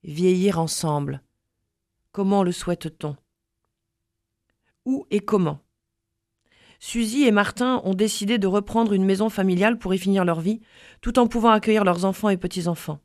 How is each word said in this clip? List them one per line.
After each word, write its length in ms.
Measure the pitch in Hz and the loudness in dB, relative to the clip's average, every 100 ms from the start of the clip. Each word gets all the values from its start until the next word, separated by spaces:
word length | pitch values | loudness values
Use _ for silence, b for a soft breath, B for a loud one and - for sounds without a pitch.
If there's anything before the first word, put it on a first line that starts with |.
vieillir 560 | - 151 185 185 196 165 | -12 0 2 2 2 0
ensemble. 600 | 165 - 165 147 143 139 _ _ _ _ _ _ _ _ _ | -2 -2 -2 -2 -4 -10 _ _ _ _ _ _ _ _ _
Comment 320 | - 196 202 | -4 0 2
le 80 | 180 | 2
souhaite-t-on ? 640 | 175 - 170 160 - 151 143 _ _ _ _ _ _ _ _ _ _ _ _ _ _ _ _ - | -2 -4 -6 -6 -10 -10 -10 _ _ _ _ _ _ _ _ _ _ _ _ _ _ _ _ -6
Où 200 | 262 - | -6 -2
et 100 | 202 | -4
comment ? 400 | 202 208 165 147 _ _ _ _ _ _ _ _ _ b b b | 0 0 0 -4 _ _ _ _ _ _ _ _ _ b b b
Suzy 460 | - 233 226 247 | -10 -4 -2 2
et 80 | 277 | 4
Martin 500 | 208 202 - 247 254 | 4 2 0 0 0
ont 100 | 190 | -2
décidé 440 | 190 214 - 202 240 | 0 0 -2 -2 0
de 80 | 190 | 2
reprendre 460 | 202 202 226 226 | 0 0 0 2
une 120 | 196 | 2
maison 240 | 190 190 214 | 2 2 0
familiale 500 | - 190 180 208 233 | 0 0 2 0 0
pour 140 | 190 | -2
y 60 | 185 | -2
finir 260 | 185 196 | 0 0
leur 160 | 180 165 | 2 0
vie, 200 | 165 226 B B B B | -2 -4 B B B B
tout 180 | - 240 | -2 2
en 80 | 233 | 2
pouvant 240 | 233 226 | 2 4
accueillir 340 | 214 214 214 | 4 4 2
leurs 200 | 196 175 | 2 2
enfants 240 | 190 190 214 | 0 0 0
et 80 | 190 | 0
petits-enfants. 640 | 180 185 170 170 - 147 | -2 -4 -4 -6 -8 -12